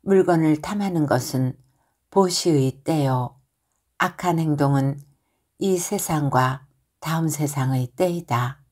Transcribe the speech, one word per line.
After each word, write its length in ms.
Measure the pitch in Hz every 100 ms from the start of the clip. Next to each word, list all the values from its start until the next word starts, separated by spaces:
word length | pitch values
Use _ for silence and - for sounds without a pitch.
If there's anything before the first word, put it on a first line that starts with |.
물건을 600 | - 190 180 170 156 151
탐하는 440 | - 202 196 175 147
것은 520 | 127 - 131 127 - _ _ _ _ _
보시의 720 | 196 185 175 180 147 131 -
때요. 560 | - 160 139 127 123 _ _ _ _ _ _ _
악한 400 | 180 - 180 165
행동은 600 | 160 147 139 139 135 139 - _ _ _ _ _
이 180 | 190 185
세상과 880 | - - - 156 143 127 127 135 - _ _ _
다음 280 | 156 165 160
세상의 640 | 151 147 143 131 131 127
때이다. 680 | - 180 170 - 120 123 135 _